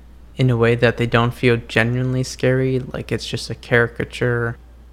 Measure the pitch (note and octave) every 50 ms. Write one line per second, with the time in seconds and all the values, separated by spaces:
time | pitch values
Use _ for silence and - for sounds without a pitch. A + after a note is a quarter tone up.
0 | - - - - - - - - C3 B2+ A#2+ A2+ A#2 A#2 A#2+ A#2+ B2 A#2 A2 -
1 | A#2+ A#2 B2 A#2 A#2 A#2+ A#2+ - - B2 A#2 A#2 - - - A2+ A2+ A#2 B2 B2+
2 | B2+ B2+ B2+ C3 C3 - - - - B2+ C3 C3 C3 C3 C3 B2+ B2+ - - -
3 | - - A#2+ A2 - - - A#2+ - - A#2 - - - B2+ A#2+ A#2 A2+ - -
4 | B2 - - - B2+ B2 A#2+ A#2+ A#2 A#2 A#2+ - - - - - - -